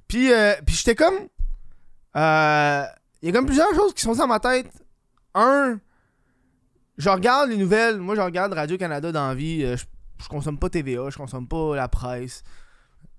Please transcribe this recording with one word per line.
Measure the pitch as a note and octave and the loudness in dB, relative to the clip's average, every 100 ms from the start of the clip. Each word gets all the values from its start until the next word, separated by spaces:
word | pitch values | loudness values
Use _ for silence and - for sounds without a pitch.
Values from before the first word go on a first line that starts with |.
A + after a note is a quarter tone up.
| - | -6
Puis, | A3 C4 | 2 4
euh, | A#3 G#3 F3+ D3 | 6 4 2 0
puis | |
j'étais | D#3+ - | 2 2
comme, | A3+ D#4+ | 4 4
euh, | F#4+ - - - - - - - - _ - D#3 D#3 D3+ D3+ D3 C#3+ C3 - _ _ | 2 -4 -6 -4 -4 -10 -20 -20 -20 _ 0 2 4 4 2 2 0 -4 -12 _ _
il | D#3+ | -2
y | |
a | |
comme | G#3 C4+ | 0 2
plusieurs | C4+ F4+ | 2 4
choses | E4+ G#4 | 4 2
qui | - | 0
sont | A3 | -2
dans | A3+ C#4+ | 0 0
ma | A3 | 0
tête. | B3 B3+ B3+ - - _ _ _ _ | 0 -2 -4 -14 -20 _ _ _ _
Un, | F#3+ A#3+ C#4+ C4+ A3 - _ _ _ _ _ _ _ _ _ _ - | 2 4 4 2 -2 -10 _ _ _ _ _ _ _ _ _ _ -2
je | D#3+ | 0
regarde | F#3+ A#3 C4 C#4 | 2 4 4 2
les | A3 | 0
nouvelles. | F#3 G#3+ A3+ G#3+ | 2 2 2 0
Moi, | F3+ G#3+ | -2 -2
je | |
regarde | F#3 F3 G3+ | -2 -2 -2
Radio-Canada | E3 D3+ F#3 F3 D3 E3 | -2 -4 -4 -4 -4 -4
dans | D#3 C#3 | -2 -4
la | |
vie. | B2+ D#3 D#3+ | -4 -4 -4
Euh, | C3 B2 | -4 -4
je, | - - - - | -8 -16 -18 -18
je | - | -12
consomme | D3 C#3+ D3 | -8 -6 -4
pas | C#3+ | -4
T | F3 | -4
V | C3+ B2 | -4 -6
A, | C3+ | -6
je | C3+ | -10
consomme | C3+ B2+ B2 | -12 -12 -8
pas | E3 D#3 | -4 -4
la | C#3+ B2 | -4 -2
presse. | - B2 B2 B2+ - - - - _ _ _ - | -2 -4 -8 -10 -14 -18 -20 -20 _ _ _ -20